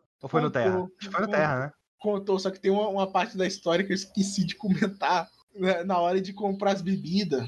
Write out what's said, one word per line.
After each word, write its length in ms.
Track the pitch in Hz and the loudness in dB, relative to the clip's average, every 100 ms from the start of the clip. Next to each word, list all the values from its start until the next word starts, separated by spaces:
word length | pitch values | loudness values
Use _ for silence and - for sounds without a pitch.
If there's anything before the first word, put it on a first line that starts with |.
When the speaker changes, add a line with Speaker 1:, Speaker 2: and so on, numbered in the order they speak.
| _ _ | _ _
Speaker 1:
Ou 80 | 139 | -2
foi 120 | 165 | 0
no 60 | 151 | 2
Speaker 2:
Contou, 160 | 131 | 2
Speaker 1:
Terra? 140 | 117 185 185 - | 2 2 -2 -10
Acho 120 | 202 | -6
que 60 | 180 | -4
foi 40 | |
no 60 | 202 | 0
Speaker 2:
contou. 120 | 151 | 2
Speaker 1:
Terra, 180 | 151 127 | 2 0
né? 120 | 143 - _ _ | -4 -10 _ _
Speaker 2:
Contou, 380 | 214 202 202 190 | -2 -2 0 0
só 100 | 190 | 0
que 100 | 190 | -2
tem 100 | 190 | 0
uma, 160 | 202 214 | 2 2
uma 240 | 196 190 | 0 0
parte 240 | 190 202 190 | 0 -2 -2
da 80 | 180 | -2
história 380 | - 175 170 196 | -2 0 0 2
que 60 | |
eu 40 | 190 | -4
esqueci 500 | - - 190 - 165 | -2 -2 -2 -2 -2
de 100 | - | -2
comentar, 720 | 202 185 202 - 143 175 170 _ _ | -2 0 0 0 0 0 -2 _ _
né, 300 | 202 185 175 | -2 0 0
na 160 | 185 180 | 0 2
hora 220 | 175 190 | 2 0
de 100 | 185 | -2
comprar 400 | 196 202 196 202 | -4 -4 0 0
as 100 | 196 | 0
bebidas. 600 | 185 190 147 190 185 131 | -2 -4 0 -2 0 -2